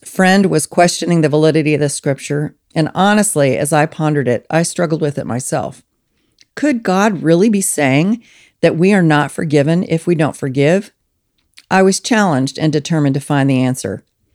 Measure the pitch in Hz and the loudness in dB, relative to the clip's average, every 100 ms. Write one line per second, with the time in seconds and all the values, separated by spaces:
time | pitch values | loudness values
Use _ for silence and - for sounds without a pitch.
0 | - - 185 196 185 156 - - 175 - | -10 0 2 4 2 0 -2 2 2 2
1 | 165 170 156 151 156 151 151 147 147 - | 0 0 2 2 2 2 0 0 -2 -4
2 | 147 139 - 147 151 - _ 165 156 - | -4 -4 -4 -6 -6 -10 _ -4 -2 0
3 | 196 214 208 156 139 123 143 156 156 - | 2 2 0 0 0 0 0 0 0 -2
4 | 156 147 123 113 - 160 170 - 170 156 | -2 0 0 -2 -2 -2 -2 -2 -4 -2
5 | 147 143 - 113 - 147 78 - _ _ | -4 -6 -6 -6 -4 -6 -6 -12 _ _
6 | _ _ _ _ _ - 285 247 - 185 | _ _ _ _ _ -4 -2 -2 0 0
7 | 214 180 147 165 226 208 190 - 139 139 | 0 0 2 2 2 0 -2 -2 0 2
8 | 180 240 - _ _ - 165 160 185 208 | 0 -2 -8 _ _ -2 0 2 2 4
9 | 165 147 143 - 165 147 143 165 - 160 | 4 2 0 -4 -2 0 2 0 -2 -4
10 | - 170 151 - 143 131 139 185 - _ | -2 0 0 -2 -6 0 2 0 -2 _
11 | _ _ _ _ _ - - 185 190 190 | _ _ _ _ _ -20 -2 2 2 0
12 | - 220 196 135 135 - 156 151 143 160 | 0 0 2 0 -2 -2 -2 -2 -2 0
13 | 143 139 - 147 135 131 127 127 - 98 | 0 -2 -2 0 2 0 0 -2 -6 -10
14 | _ _ _ | _ _ _